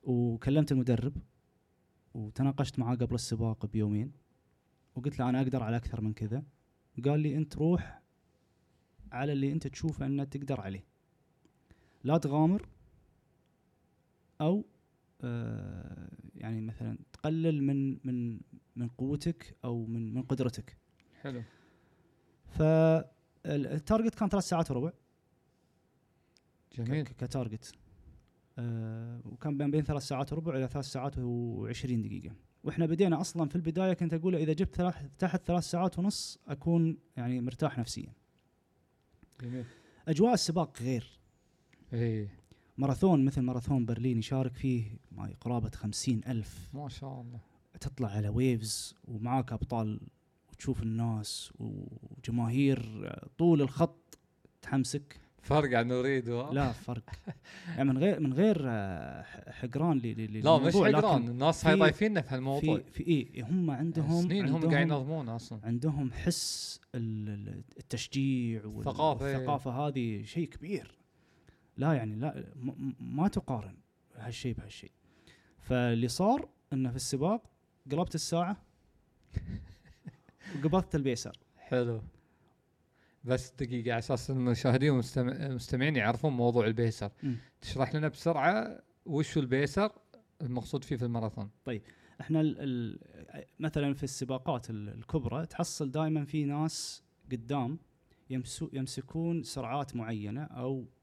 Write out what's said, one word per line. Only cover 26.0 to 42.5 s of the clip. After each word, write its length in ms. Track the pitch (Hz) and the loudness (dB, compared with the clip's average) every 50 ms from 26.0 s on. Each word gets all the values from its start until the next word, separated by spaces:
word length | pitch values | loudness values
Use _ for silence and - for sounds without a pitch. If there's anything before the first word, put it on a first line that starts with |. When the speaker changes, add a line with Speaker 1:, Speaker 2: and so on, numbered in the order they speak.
| _ _ _ _ _ _ _ _ _ _ _ _ _ _ - - | _ _ _ _ _ _ _ _ _ _ _ _ _ _ -8 -6
Speaker 2:
جميل. 280 | 117 117 135 156 147 | -4 -2 -2 -2 -2
Speaker 1:
ك-، 60 | 123 | -4
كتارجت. 640 | 131 - 127 123 - 135 123 113 107 113 - - - - - - - - - - - - _ _ _ _ _ _ _ - | -6 -8 -8 -4 -4 -4 -4 -4 -6 -8 -12 -14 -20 -20 -20 -20 -20 -20 -20 -20 -20 -20 _ _ _ _ _ _ _ -8
آه، 640 | 120 117 117 113 113 110 113 113 113 117 117 120 117 | -6 -4 -4 -4 -6 -6 -8 -8 -10 -10 -12 -12 -12
وكان 320 | 113 - - - 156 147 139 | -14 -14 -8 -6 -4 -2 0
بين، 140 | 147 143 | 0 2
بين 120 | 143 151 151 | 2 2 2
ثلاث 240 | 127 151 143 135 - | 0 -2 -4 -2 -4
ساعات 260 | 143 131 139 135 147 | -2 -2 -2 -2 -4
وربع 240 | 156 160 165 143 131 | -4 -4 -2 -2 -2
إلى 100 | 131 123 | -2 -2
ثلاث 180 | - 143 135 | -2 -4 -6
ساعات 320 | - - 135 123 143 139 131 | -4 -4 -4 -4 -2 -2 -2
وعشرين 840 | 127 123 120 120 120 117 117 - 107 107 117 117 - 127 123 117 | -2 -2 -2 -2 -2 -2 -4 -4 -6 -6 -6 -6 -2 0 0 0
دقيقة. 340 | 107 104 104 95 - 85 110 - _ _ _ _ - | 0 -2 -6 -8 -10 -10 -14 -14 _ _ _ _ -8
وإحنا 220 | - 156 165 170 | -6 0 2 2
بدينا 360 | 156 165 160 202 185 165 147 | 2 4 4 4 4 4 2
أصلا 280 | 190 - - 165 165 143 | 0 -4 -2 -2 -2 0
في 60 | - | 0
البداية 380 | 175 165 165 160 170 185 190 180 | -2 -2 0 0 2 2 2 2
كنت 200 | 175 175 165 165 | 2 2 0 0
أقول: 220 | 160 160 185 180 | 0 0 2 2
"إذا 180 | 165 160 151 160 | 2 2 2 2
جبت 220 | 151 190 180 - | 2 2 0 2
ثلاث، 200 | - 180 180 175 - 147 139 - - | 2 2 2 0 -2 -10 -14 -4 -2
تحت 280 | - 180 - 185 - | -2 0 0 0 0
ثلاث 180 | - 175 175 160 | 2 2 2 2
ساعات 360 | - - 170 180 185 - 175 | 0 0 2 2 2 2 2
ونص 400 | 175 202 - - - - - - _ - | 0 2 0 0 -6 -10 -12 -16 _ -10
أكون 500 | 143 139 - 165 170 170 165 160 156 - _ _ _ - | -10 -2 2 4 4 6 6 4 2 -2 _ _ _ -6
يعني 240 | 123 123 127 127 | -2 -2 -2 0
مرتاح 380 | 120 123 123 - - 123 - - | -2 -4 -2 0 -2 0 0 -2
نفسيا". 340 | 113 - - 107 - - - _ _ _ _ _ _ _ _ _ _ _ _ _ _ _ _ _ _ _ _ _ - _ _ _ | -4 -4 -4 -8 -8 -10 -14 _ _ _ _ _ _ _ _ _ _ _ _ _ _ _ _ _ _ _ _ _ -20 _ _ _
Speaker 2:
جميل. 240 | 123 120 123 127 120 123 - - _ - _ _ - - | -10 -8 -8 -8 -8 -10 -14 -20 _ -20 _ _ -2 -2
Speaker 1:
أجواء 260 | 160 143 196 240 247 | 4 4 6 6 6
السباق 480 | 202 - - 160 180 165 139 - - | 4 2 2 0 0 0 -2 -4 -6
غير. 380 | 113 127 131 117 113 - - _ _ _ _ _ _ _ _ _ _ _ _ _ - - - | -2 -2 -2 -2 -4 -6 -16 _ _ _ _ _ _ _ _ _ _ _ _ _ -14 -6 -2
Speaker 2:
إيه. 460 | 117 120 117 110 110 104 98 - - _ _ | 0 0 0 0 -2 -4 -6 -10 -16 _ _